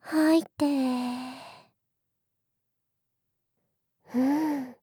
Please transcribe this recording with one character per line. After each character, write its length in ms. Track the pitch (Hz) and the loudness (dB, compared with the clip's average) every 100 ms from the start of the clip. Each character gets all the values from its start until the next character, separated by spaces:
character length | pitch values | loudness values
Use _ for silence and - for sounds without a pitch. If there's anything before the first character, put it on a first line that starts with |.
吐 380 | - 311 311 330 | -2 2 4 4
い 60 | |
て。 220 | 320 - 294 277 262 254 247 247 254 262 - - - _ _ _ _ _ _ _ _ _ _ _ _ _ _ _ _ _ _ _ _ _ _ _ _ | 2 -2 0 2 0 0 -4 -6 -10 -14 -18 -20 -20 _ _ _ _ _ _ _ _ _ _ _ _ _ _ _ _ _ _ _ _ _ _ _ _
う 40 | 240 | -2
ん。 580 | 262 294 311 294 254 240 | 0 0 0 -4 -8 -14